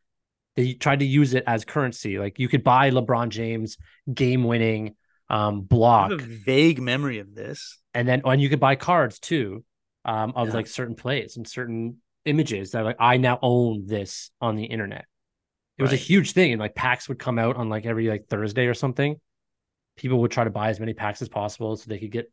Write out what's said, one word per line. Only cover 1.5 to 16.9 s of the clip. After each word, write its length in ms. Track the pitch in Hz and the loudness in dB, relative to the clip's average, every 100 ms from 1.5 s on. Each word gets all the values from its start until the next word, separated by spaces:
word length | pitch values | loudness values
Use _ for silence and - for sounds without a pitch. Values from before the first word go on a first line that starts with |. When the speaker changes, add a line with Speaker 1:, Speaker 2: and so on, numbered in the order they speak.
| 113 | -2
Speaker 1:
currency. 560 | - 151 131 - 107 98 | -2 -2 -2 -4 -6 -4
Like, 200 | 101 117 | -6 -4
you 100 | 123 | 0
could 140 | 117 131 | 2 4
buy 240 | 127 139 | 6 6
LeBron 380 | 127 117 117 117 | 2 2 0 -2
James 480 | 107 113 113 110 - - _ - | -4 -4 -4 -6 -10 -20 _ -10
game-winning, 840 | 120 127 127 120 117 113 110 107 _ _ _ - | -2 2 2 2 2 2 0 -6 _ _ _ -4
um, 320 | 110 104 104 | 0 0 -2
block. 480 | 98 120 117 113 139 | 2 6 8 6 4
Speaker 2:
I 40 | 170 | -2
have 60 | |
a 40 | 117 | -8
vague 560 | 110 101 135 165 135 | -6 0 4 4 4
memory 380 | 123 131 143 110 | -2 -2 -2 -6
of 140 | 98 | -12
this. 440 | 104 110 147 - - _ | -14 -14 -14 -16 -20 _
Speaker 1:
And 120 | 120 123 | -2 2
then, 140 | 127 131 | 2 4
and 160 | 135 | 4
you 80 | 139 | 4
could 100 | 139 | 4
buy 160 | 135 135 | 2 2
cards 440 | - 175 123 - | 2 2 2 -4
too, 440 | - 160 104 104 - _ _ _ - | -6 -4 -4 -8 -16 _ _ _ -6
um, 280 | 110 110 123 | -4 -4 -2
of 140 | 113 | -2
Speaker 2:
Yeah. 40 | 113 | -2
Speaker 1:
like, 120 | 107 | -6
certain 280 | - 120 113 | -8 -10 -8
plays 420 | - 139 95 120 | -6 -6 -6 -14
and 100 | 113 | -14
certain 540 | - 120 113 117 120 _ _ 151 | -10 -8 -6 -8 -10 _ _ -2
images 460 | 151 143 101 95 | 0 0 -4 -6
that, 120 | 117 | -4
like, 140 | 110 120 | -2 2
I 180 | 120 127 | 4 4
now 220 | 127 123 | 4 2
own 440 | 127 123 120 107 98 | 2 4 2 -2 -4
this 460 | 107 98 - - - | -6 -6 -12 -16 -6
on 140 | 117 107 | -4 -4
the 100 | 113 | -6
internet. 400 | 113 101 104 - _ _ _ _ _ _ - | -6 -8 -10 -16 _ _ _ _ _ _ -2
It 60 | |
was 80 | 135 | 0
a 40 | 135 | 0
Speaker 2:
Right. 60 | |
Speaker 1:
huge 320 | - 196 - | 2 2 2
thing. 180 | 185 170 | 2 2
And, 80 | 113 | 2
like, 160 | 107 - | -4 -2
packs 320 | 127 | -2